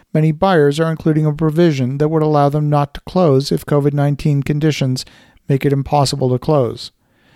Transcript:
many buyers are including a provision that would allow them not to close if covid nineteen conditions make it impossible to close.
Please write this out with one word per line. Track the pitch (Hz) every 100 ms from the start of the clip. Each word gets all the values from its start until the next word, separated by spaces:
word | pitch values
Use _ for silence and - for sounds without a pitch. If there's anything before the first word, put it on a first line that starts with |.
| _
many | 156 156
buyers | 151 196 170 143 147
are | 160
including | 160 165 156 151
a |
provision | 147 160 151 175 135 123 139
that | 151
would | 160
allow | 156 147 143
them | 151 147
not | 147 143
to | -
close | - 185 170 135 143
if | 165 -
covid | 147 147
nineteen | 143 143 143 156 143
conditions | 139 151 156 139 131 127 - - - _ -
make | 135 147
it |
impossible | 139 135 147 135 139 131
to | 127
close. | - 151 113 120 - - _ _ _